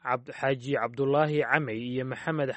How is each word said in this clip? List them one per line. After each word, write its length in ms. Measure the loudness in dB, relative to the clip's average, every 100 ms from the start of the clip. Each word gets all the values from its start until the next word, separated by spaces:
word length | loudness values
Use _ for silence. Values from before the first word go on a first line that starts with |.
| -2
Cabd-, 240 | -2 -4 -2
Xaaji 340 | 0 0 -2 -2
Cabdulaahi 580 | -2 0 2 4 4 2 2
Camey 260 | 2 2 -4 -4
iyo 140 | -4
Maxamed 440 | -4 -4 -2 0 -2